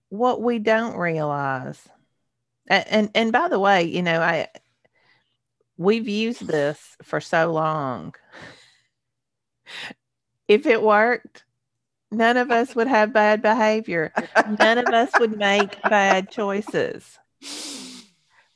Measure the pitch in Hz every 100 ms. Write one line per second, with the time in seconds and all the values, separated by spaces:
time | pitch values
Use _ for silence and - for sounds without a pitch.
0 | - 196 247 240 226 233 208 220 226 -
1 | 175 160 151 143 139 131 131 147 _ _
2 | _ _ _ _ _ _ - 196 220 220
3 | 208 - 226 240 349 254 196 196 170 175
4 | 175 165 165 165 - - _ _ _ _
5 | _ _ _ _ _ _ _ - 175 226
6 | 220 208 226 233 196 156 143 147 - _
7 | - 156 - 170 165 160 156 156 139 117
8 | 78 - _ - - - _ _ _ _
9 | _ _ _ _ _ _ _ - - -
10 | _ _ _ _ - 208 311 226 214 208
11 | 226 247 - - _ _ _ _ _ _
12 | - 214 233 247 247 233 233 - 233 240
13 | 214 220 214 214 214 226 214 220 220 175
14 | 156 - - - - 208 220 233 247 233
15 | 233 - 233 214 202 202 202 - - 214
16 | 196 190 190 - 202 196 214 165 98 -
17 | - _ _ _ - 294 311 269 - -
18 | - _ _ _ _